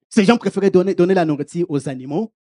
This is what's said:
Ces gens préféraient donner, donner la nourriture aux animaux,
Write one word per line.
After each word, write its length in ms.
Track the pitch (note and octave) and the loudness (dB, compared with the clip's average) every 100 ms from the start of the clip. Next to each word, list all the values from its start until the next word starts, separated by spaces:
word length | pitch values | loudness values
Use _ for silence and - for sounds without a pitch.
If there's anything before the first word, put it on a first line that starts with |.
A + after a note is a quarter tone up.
| _ | _
Ces 160 | A3+ | 0
gens 140 | F#3+ A#3+ | 4 2
préféraient 340 | G3 G3 F#3+ | 0 -2 2
donner, 240 | F3+ F#3+ F3 | 4 2 2
donner 180 | F3+ | 2
la 100 | F#3+ | 2
nourriture 460 | D#3+ C#3+ C#3+ E3+ E3+ | 0 -2 -6 -6 -4
aux 180 | C#3+ D3+ | -4 -6
animaux, 460 | B2+ B2+ D#3+ A3+ _ | -10 -8 -6 -6 _